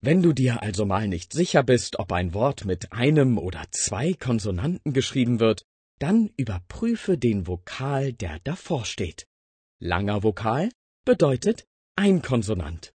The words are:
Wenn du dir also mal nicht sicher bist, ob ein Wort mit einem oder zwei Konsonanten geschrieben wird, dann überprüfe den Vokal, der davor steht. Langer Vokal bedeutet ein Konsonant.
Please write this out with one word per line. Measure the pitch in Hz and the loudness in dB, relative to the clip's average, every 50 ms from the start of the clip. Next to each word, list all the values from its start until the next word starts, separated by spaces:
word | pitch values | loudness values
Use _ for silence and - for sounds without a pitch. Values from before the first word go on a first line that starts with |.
Wenn | - 123 160 190 | 2 4 4 4
du | 175 175 147 | 4 4 4
dir | 113 131 123 117 - | 4 0 0 0 -2
also | - 104 - 92 107 | -4 -6 -2 -2 0
mal | 98 95 98 110 101 | 0 0 0 0 -2
nicht | 92 82 - _ | -4 -4 -6 _
sicher | - 147 180 - - 160 | -2 -2 -2 2 4 2
bist, | 131 110 127 117 - - - - | 4 6 4 2 2 -2 -6 -8
ob | 104 - | -4 -2
ein | 98 87 90 90 82 | -2 -2 0 -2 0
Wort | 101 117 139 135 - - | 0 0 0 -2 -2 -4
mit | 101 92 87 - - | -4 -4 -4 -6 -10
einem | - 117 120 143 156 151 139 131 120 95 | -4 0 2 4 6 6 4 4 2 0
oder | - 92 95 - - - | -2 -4 -8 -8 -12 -10
zwei | - - - - 107 95 127 170 | -6 -6 -4 -4 -2 -2 -2 -2
Konsonanten | 190 - - 127 120 113 95 107 95 85 104 151 180 - _ 151 | -4 -4 -2 -2 -2 -2 0 -2 -4 -2 -2 -4 -4 -4 _ -2
geschrieben | 131 135 131 - - 135 123 117 123 107 | 0 0 -2 0 0 0 2 2 2 4
wird, | 117 113 107 - _ _ _ _ _ _ _ _ | 4 2 2 0 _ _ _ _ _ _ _ _
dann | - 147 196 226 220 208 _ | 0 2 4 4 2 2 _
überprüfe | - 131 - 98 90 - _ - - - 233 233 214 - - 185 | -6 -4 -4 -4 -8 -8 _ -10 -4 -2 -2 -2 -2 0 -2 -2
den | 143 117 120 107 101 85 | 2 2 0 0 0 -2
Vokal, | 82 90 87 _ - - - 131 139 143 135 139 135 | -4 -6 -8 _ -14 -10 -8 -4 -2 -2 -2 -2 -2
der | 123 _ 104 82 73 - | -4 _ -8 -8 -8 -8
davor | _ 139 165 - - - 180 131 104 | _ -8 -8 -8 -4 -4 -4 -4 -2
steht. | - - - 101 85 - - - _ _ _ _ _ _ _ _ _ _ _ | -6 -6 -6 -6 -6 -6 -12 -20 _ _ _ _ _ _ _ _ _ _ _
Langer | - 87 87 90 101 101 104 104 | -4 -2 -2 0 0 0 -2 0
Vokal | 95 110 101 - 110 110 113 139 175 233 - _ _ _ _ _ _ | 0 0 -2 0 -2 -2 0 0 -2 -2 -4 _ _ _ _ _ _
bedeutet | - 247 - 170 143 135 120 - 196 233 - - _ _ _ _ _ _ | 2 4 4 4 2 2 0 0 -2 -2 -2 -6 _ _ _ _ _ _
ein | - 202 202 190 170 | 0 4 4 4 4
Konsonant. | - - 131 120 101 92 110 92 82 73 85 80 - - _ | 2 0 0 0 0 0 -2 -4 -4 -6 -8 -12 -14 -18 _